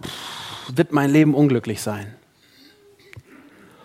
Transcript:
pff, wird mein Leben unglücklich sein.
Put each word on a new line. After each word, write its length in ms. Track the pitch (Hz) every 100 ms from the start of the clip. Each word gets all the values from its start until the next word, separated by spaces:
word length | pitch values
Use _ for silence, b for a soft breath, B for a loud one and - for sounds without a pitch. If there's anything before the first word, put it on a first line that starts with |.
pff, 760 | - - - - - - - 127
wird 160 | -
mein 180 | 147 143
Leben 240 | 151 156
unglücklich 480 | 143 147 120 110 104
sein. 320 | 110 104 104 - _ _ _ _ - _ 415 _ - - - - - B B B